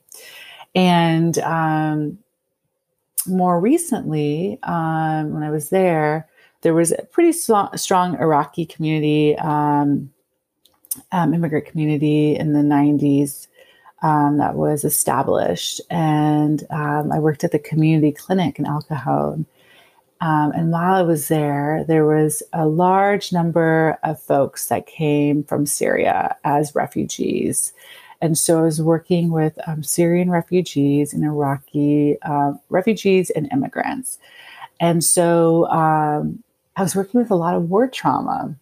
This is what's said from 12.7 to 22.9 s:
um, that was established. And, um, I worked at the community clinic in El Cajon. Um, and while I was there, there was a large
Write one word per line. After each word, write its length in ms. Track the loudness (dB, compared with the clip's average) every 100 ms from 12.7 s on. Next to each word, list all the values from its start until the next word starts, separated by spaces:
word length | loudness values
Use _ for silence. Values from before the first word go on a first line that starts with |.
| 4 4 2 2 2 0 -4 -18 _ -20 _ -20 -4
um, 360 | 0 2 2 2
that 180 | 0 0
was 300 | -2 0 -2
established. 960 | -2 -2 -2 0 0 0 -2 -6 -10 -6
And, 760 | -2 0 2 2 2 0 -2 -4
um, 420 | -6 -4 -2 -2
I 80 | 0
worked 240 | 0 0
at 80 | -2
the 80 | -2
community 520 | -2 0 2 4 2
clinic 460 | 0 -2 0 0 -2
in 80 | -4
El 160 | -6
Cajon. 600 | -6 -6 -2 -2 -2 -4 -8 _ _ -20 _ _ _ -8
Um, 300 | -2 0 0
and 180 | -2 -2
while 220 | 0 0
I 80 | 2
was 260 | 2 0 0
there, 560 | 0 0 -2 -2 -2 0
there 180 | 2 4
was 380 | 4 2 -2 -8
a 120 | -2 0
large 680 | 2 2